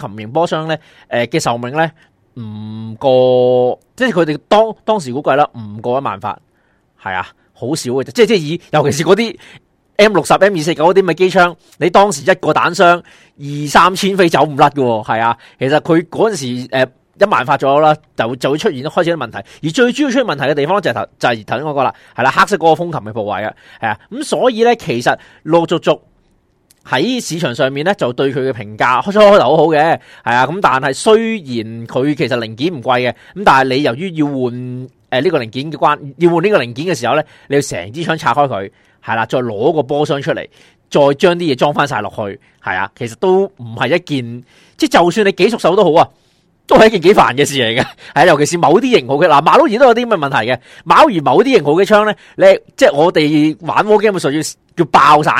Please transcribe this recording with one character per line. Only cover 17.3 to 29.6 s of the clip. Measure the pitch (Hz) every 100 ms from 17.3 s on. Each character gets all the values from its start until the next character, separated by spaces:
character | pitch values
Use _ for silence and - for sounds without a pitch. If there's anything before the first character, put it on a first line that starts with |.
| 139 127
發 | 135
左 | 139
右 | 143
啦， | 156 156 _ -
就， | 117 127
就 | 143
會 | 156
出 | 220
現 | 135
開 | 147 -
始 | 170 165
啲 |
問 | 120
題。 | - - - 156
而 |
最 | 165 247
主 | 247
要 | 294
出 | 240
現 | 220
問 | 139
題 | 135
嘅 | 147
地 | 147
方 | 202
就 | 165
係 | 107
頭-， | 95 -
就 | 127
係 | 117 101
頭 | 123
先 | 151
嗰 | 139
個 |
啦， | 127 - _ -
係 |
啦， | 127
黑 | - 190
色 | 190
嗰 | 160 160
個 |
風 | 175
琴 | 139 101
嘅 |
部 | 110 104
位 | 95
啊， | 107 - _ -
係 | 113
啊。 | 104 -
噉 | 240
所 | 311 - 247
以 | 220
呢， | 233 233
其 | 165 120
實 | 156 - - _ 156
陸 | 170 165
陸 |
續 | 165
續 | 180 147 _ _ _ _ _ _ _ _ -
喺 | 131 208 254
市 | - 165
場 | 156
上 | 117 135
面 | 139 165
呢， |
就 | 202 123
對 | 123 139
佢 | 135 131
嘅 |
評 | 113 104 107
價 | 127 127
開 | 202
初 | 202
開 | 208 202
頭 | 123
好 |
好 | 156